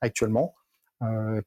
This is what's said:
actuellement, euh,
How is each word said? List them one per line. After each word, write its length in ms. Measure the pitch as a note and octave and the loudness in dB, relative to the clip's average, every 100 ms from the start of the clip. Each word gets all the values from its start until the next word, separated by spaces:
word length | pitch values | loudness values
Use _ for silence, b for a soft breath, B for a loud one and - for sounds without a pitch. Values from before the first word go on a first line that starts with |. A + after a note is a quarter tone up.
actuellement, 540 | A#2+ - A2 A2+ F3 _ _ _ _ - | -4 0 2 2 0 _ _ _ _ -6
euh, 400 | A2+ A2 A2 A2 | -2 0 0 -2